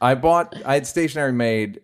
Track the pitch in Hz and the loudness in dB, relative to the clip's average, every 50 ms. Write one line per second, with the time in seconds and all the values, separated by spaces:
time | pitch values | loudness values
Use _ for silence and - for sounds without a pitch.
0 | 120 127 135 127 143 165 170 170 170 - - - - 127 139 147 131 - - 175 | 2 2 2 2 4 4 4 4 2 -2 -8 -10 -4 -2 -2 0 -2 -2 -2 -2
1 | 165 151 131 151 143 135 127 120 117 113 113 110 107 101 101 - | -2 -2 -2 -2 -2 -2 0 0 0 0 0 0 -2 -4 -6 -14